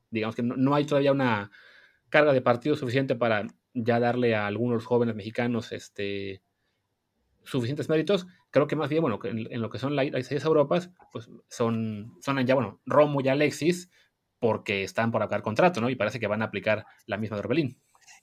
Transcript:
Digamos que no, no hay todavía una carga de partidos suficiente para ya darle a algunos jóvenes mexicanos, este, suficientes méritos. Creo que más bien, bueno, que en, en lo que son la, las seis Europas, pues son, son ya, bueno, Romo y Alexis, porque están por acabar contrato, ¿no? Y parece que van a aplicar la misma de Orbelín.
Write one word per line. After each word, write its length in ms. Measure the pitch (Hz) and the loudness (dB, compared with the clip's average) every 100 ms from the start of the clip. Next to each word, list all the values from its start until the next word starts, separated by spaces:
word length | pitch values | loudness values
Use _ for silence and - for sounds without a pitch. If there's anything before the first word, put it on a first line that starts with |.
| _ | _
Digamos 240 | 110 107 | -2 -2
que 80 | 113 | -2
no, 140 | 120 127 | -2 2
no 180 | 131 | 2
hay 120 | 147 147 | 2 2
todavía 260 | 143 143 | 2 4
una 380 | 139 127 107 98 - - - _ _ _ | 4 2 2 -2 -14 -20 -20 _ _ _
carga 240 | 156 151 | 4 6
de 80 | 131 | 4
partidos 380 | 127 120 151 147 | 4 2 2 -2
suficiente 360 | 127 123 135 123 | 0 0 0 0
para 300 | 117 107 101 - _ | 2 0 -2 -12 _
ya 260 | 127 113 120 | -6 0 2
darle 340 | 120 123 120 | 2 2 2
a 120 | 107 104 | 0 0
algunos 360 | 107 123 113 113 | -2 -2 -2 0
jóvenes 280 | 120 117 | 0 2
mexicanos, 560 | 110 107 110 120 117 - | -2 -8 -4 -2 -2 -6
este, 680 | 104 - - 101 101 98 95 _ _ _ _ _ _ _ _ _ _ | -12 -14 -8 -6 -6 -8 -14 _ _ _ _ _ _ _ _ _ _
suficientes 440 | - 139 120 151 127 | -6 -4 -4 -4 -2
méritos. 380 | 156 160 196 - _ _ | 0 2 -2 -2 _ _
Creo 160 | 135 147 | 0 0
que 80 | 151 | -2
más 120 | 143 | -2
bien, 120 | 156 | 0
bueno, 160 | 160 101 | 0 -2
que 80 | 98 | -4
en, 180 | 110 117 | -6 -8
en 80 | 127 | -6
lo 80 | 107 | -6
que 80 | 107 | -4
son 160 | 131 147 | -4 0
la, 80 | |
las 220 | 139 135 120 | 0 -2 -4
seis 180 | 143 | -4
Europas, 460 | 156 151 143 175 180 _ - | 2 2 4 0 -2 _ -16
pues 160 | 120 117 - _ | -16 -16 -20 _
son, 680 | - 117 113 110 107 113 - | -2 0 0 -2 -6 -10 -12
son 240 | - 139 123 | -4 0 2
ya, 80 | |
bueno, 260 | 135 107 - - | 2 2 -6 0
Romo 340 | 131 151 143 | 4 4 4
y 80 | 131 | 2
Alexis, 640 | 139 147 - 147 180 - _ _ _ _ - | 2 2 0 -2 -2 -6 _ _ _ _ -2
porque 420 | 113 104 - 98 | 0 0 -2 -2
están 300 | 95 - 113 | -2 0 0
por 100 | 113 | 0
acabar 200 | 104 104 | 0 -2
contrato, 380 | 110 110 180 180 | -2 2 2 4
¿no? 80 | 120 | -2
Y 40 | 127 | -2
parece 220 | 104 113 | -2 -2
que 80 | 107 | -2
van 160 | 107 | -2
a 40 | 110 | -2
aplicar 380 | 101 95 107 - _ - | -2 0 -2 -2 _ -8
la 100 | 101 | -6
misma 200 | 107 104 | -4 -4
de 40 | |
Orbelín. 400 | 101 143 135 - _ _ _ - | -2 0 0 -4 _ _ _ -20